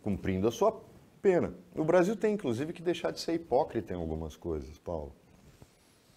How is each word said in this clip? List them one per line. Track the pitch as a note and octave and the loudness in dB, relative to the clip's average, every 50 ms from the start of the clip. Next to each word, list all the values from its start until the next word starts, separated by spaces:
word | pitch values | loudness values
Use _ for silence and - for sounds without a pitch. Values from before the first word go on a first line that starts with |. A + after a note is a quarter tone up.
| - | -6
cumprindo | G#2+ G2 F2 - F#2+ F#2+ F#2 F#2+ A#2 | -4 -4 -2 -2 -2 0 2 2 0
a | |
sua | A#2 - G3+ A3 A3 - - - - - - - - _ | 2 2 2 2 2 0 -6 -20 -20 -20 -20 -20 -8 _
pena. | - G3+ F#3 E3 A#2+ F2 - - - - - | 2 4 4 4 2 0 -2 -8 -14 -10 -4
O | - D#3 | -2 2
Brasil | D#3 E3+ F#3 F3 F3+ A3+ | 4 6 6 6 4 2
tem, | G#3+ - G#3+ G#3 | 0 0 0 0
inclusive, | G3+ - C#3 A#2 A2 C#3+ D#3 E3+ | 0 0 0 0 0 -2 -4 -6
que | - | -4
deixar | E3 F3+ E3+ E3+ - E3 | -2 -2 -2 -2 -2 -4
de | E3 - | -4 -4
ser | - - E3 | -4 -2 -2
hipócrita | D#3+ E3 - A#2+ B2+ D#3+ F#3 - A#2 F#2 - F#2+ | -2 0 2 2 2 2 2 -2 -4 -4 -4 -4
em | |
algumas | F2 E2+ D#2+ D#2+ D#2+ D#2+ D#2+ D#2 | -4 -4 -4 -4 -4 -6 -8 -10
coisas, | - - E2+ D#2+ D2+ C#2 C#2+ D2 - | -8 -6 -4 -4 -4 -6 -8 -14 -14
Paulo. | - - F2 D#2+ D2 C#2 C#2+ - _ - - - - - - - - - _ _ _ _ _ _ _ _ _ | -10 -8 -6 -6 -6 -8 -14 -18 _ -20 -20 -20 -20 -20 -20 -20 -20 -20 _ _ _ _ _ _ _ _ _